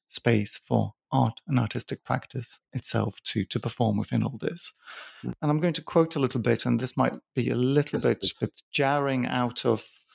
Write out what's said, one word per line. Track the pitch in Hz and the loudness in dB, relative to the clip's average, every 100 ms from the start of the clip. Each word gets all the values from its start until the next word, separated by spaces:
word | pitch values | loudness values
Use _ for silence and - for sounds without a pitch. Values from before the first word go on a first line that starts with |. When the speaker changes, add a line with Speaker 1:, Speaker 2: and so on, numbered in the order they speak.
| _ | _
Speaker 1:
space | - 120 110 101 - - | -2 2 4 2 -8 0
for | 113 104 - _ | 0 0 -6 _
art | 135 117 - - | 2 2 -2 -2
and | 123 | 0
artistic | 110 117 - 127 | 0 -4 -6 -10
practice | - 131 - 123 117 - _ | -4 -4 -4 -10 -10 -16 _
itself | 123 - 110 107 - - | -6 -2 0 0 -4 -4
to, | 107 95 | -4 -2
to | 117 | -4
perform | 117 - 113 104 | -6 0 2 2
within | 104 117 | 0 0
all | 113 120 | -2 -2
this. | - 175 - - - - - - | -6 -6 -10 -12 -18 -18 -18 -12
Speaker 2:
Mm. | - - | -10 -4
Speaker 1:
And | 151 | 0
I'm | 151 | 2
going | 175 | 0
to | 156 | -2
quote | - 170 160 143 | 0 2 2 2
a | |
little | 131 127 | 0 0
bit, | 117 117 123 | 0 0 2
and | 117 | 0
this | 123 - | 0 0
might | 123 - _ 127 | 0 -2 _ -2
be | 123 | 0
a | 120 | 0
little | 127 143 143 127 | 2 2 2 0
Speaker 2:
Yes, | 123 | 2
Speaker 1:
bit, | 117 | 0
Speaker 2:
please. | - - | -2 -4
Speaker 1:
bit | 110 - _ | -6 -6 _
jarring | - 139 143 139 131 123 | 0 2 2 2 0 0
out | 127 123 - 123 | 0 -2 0 0
of, | 113 - - _ | 0 -2 -20 _